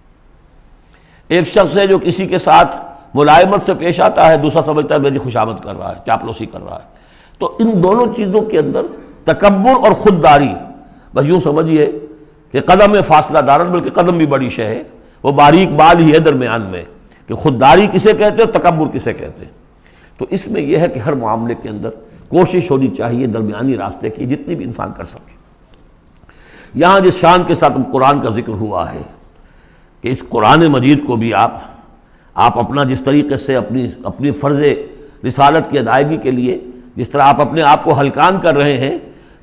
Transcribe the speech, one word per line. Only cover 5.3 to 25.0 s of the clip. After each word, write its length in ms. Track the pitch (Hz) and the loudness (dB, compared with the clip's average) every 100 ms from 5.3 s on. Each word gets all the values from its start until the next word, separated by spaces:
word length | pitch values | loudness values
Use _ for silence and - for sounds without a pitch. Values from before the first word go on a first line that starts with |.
| 113 110 104 | -4 -4 -6
کر 160 | 104 95 | -12 -12
رہا 180 | 92 90 | -12 -10
ہے، 40 | - | -4
چاپلوسی 400 | 113 - 90 104 | -4 -6 -12 -12
کر 180 | - | -14
رہا 120 | 92 - | -16 -18
ہے۔ 120 | - _ _ _ _ - | -18 _ _ _ _ -8
تو 180 | - - | -6 -2
ان 240 | 226 196 | 0 2
دونوں 240 | 160 220 233 - | 2 2 0 -2
چیزوں 240 | 196 208 | -2 -2
کے 180 | - 165 | 0 -2
اندر 240 | 139 139 - - - - | -2 -4 -6 -10 -20 -8
تکبر 460 | - 156 202 196 233 | -4 2 2 4 2
اور 220 | 254 247 | 4 2
خودداری، 640 | - 214 175 156 143 139 - - - - - - | 4 2 4 6 6 4 -6 -14 -20 -20 -20 -8
بس 100 | - | -2
یوں 160 | 143 180 | 0 2
سمجھیے 500 | 156 151 160 156 143 - - - - _ _ | 0 0 0 2 0 -4 -14 -20 -20 _ _
کہ 80 | 135 | -4
قدم 420 | 139 190 208 202 | 2 4 6 4
فاصلہ 360 | - 151 147 156 | 4 2 2 0
دارن، 300 | 135 147 175 | 2 2 2
بلکہ 220 | 175 - | -2 -2
قدم 280 | - 175 170 | -2 0 2
بھی 80 | 151 | 0
بڑی 240 | 135 127 | 0 -4
شے 140 | - | -6
ہے، 180 | 110 - - - - _ | -6 -8 -12 -20 -20 _
وہ 100 | 139 | -2
باریک 400 | 143 143 170 190 147 | 4 6 6 4 4
بال 220 | 156 170 | 6 6
ہی 140 | 156 | 6
ہے 60 | 156 | 4
درمیان 440 | 156 131 120 117 | 4 2 -2 -4
میں 200 | 98 90 - - _ _ - | -8 -12 -14 -20 _ _ -12
کہ 80 | |
خودداری 520 | - 156 123 131 170 208 | -4 -2 2 4 6 4
کسے 200 | 202 214 | 2 2
کہتے 300 | 202 208 208 | 2 0 2
ہیں 20 | |
اور 160 | 220 185 | 0 2
تکبر 260 | 175 160 147 | 0 0 -2
کسے 200 | - 117 | -6 -8
کہتے 320 | 98 76 - | -10 -12 -18
ہیں۔ 80 | 87 _ _ _ _ _ _ - | -20 _ _ _ _ _ _ -12
تو 80 | 127 | -8
اس 160 | 196 - | -8 -6
میں 140 | - | -6
یہ 180 | 143 151 | -2 0
ہے 100 | 170 | 0
کہ 100 | 127 | -4
ہر 140 | 107 | -6
معاملے 420 | 139 110 113 117 113 | -4 -4 -4 -4 -8
کے 60 | 113 | -10
اندر 220 | 104 113 - - - - | -10 -10 -12 -20 -20 -4
کوشش 420 | 165 175 180 - | 0 2 0 0
ہونی 180 | 135 131 | 0 -2
چاہیے 380 | - 117 120 131 | -4 -4 -2 -4
درمیانی 500 | 110 107 104 135 113 | -4 -6 -4 -4 -4
راستے 340 | 98 - 110 | -6 -8 -10
کی، 160 | - 123 | -8 -8
جتنی 280 | 143 - | -6 -8
بھی 100 | 165 | -10
انسان 280 | 120 - - | -10 -10 -10
کر 80 | - | -12